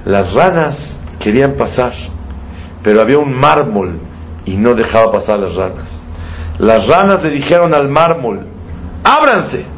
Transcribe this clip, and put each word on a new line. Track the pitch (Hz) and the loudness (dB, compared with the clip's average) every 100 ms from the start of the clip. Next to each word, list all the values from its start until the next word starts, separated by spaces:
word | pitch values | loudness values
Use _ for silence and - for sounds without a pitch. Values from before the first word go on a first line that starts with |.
Las | 87 98 95 | 0 0 2
ranas | 113 185 170 147 143 - - - - | 2 2 2 -2 -4 -10 -14 -14 -4
querían | 107 117 135 | 0 2 2
pasar, | 135 113 - 123 - - - - - - - - - | 0 -2 0 -2 -4 -12 -12 -12 -14 -14 -16 -16 -4
pero | 104 104 | 2 4
había | 110 143 | 4 4
un | 143 | 2
mármol | 127 147 151 117 101 90 82 - - - - | 2 4 4 0 -2 -4 -8 -12 -16 -14 -12
y | - 95 | -6 0
no | 117 | 2
dejaba | 113 110 110 110 | 2 2 4 4
pasar | 104 - 104 | 2 0 0
las | 95 | 0
ranas. | 85 95 - - - - - - - - - | -2 -4 -6 -12 -14 -14 -14 -12 -10 -10 0
Las | 104 113 - | 4 4 4
ranas | 170 196 190 | 4 4 2
le | 156 | 0
dijeron | 143 143 175 175 | -4 2 2 4
al | 151 139 | 2 2
mármol: | 147 165 165 120 98 - - - - - - | 2 2 2 -2 -6 -10 -16 -14 -14 -12 -2
"Ábranse". | - 202 302 202 143 135 - | 2 4 4 2 -2 -8 -10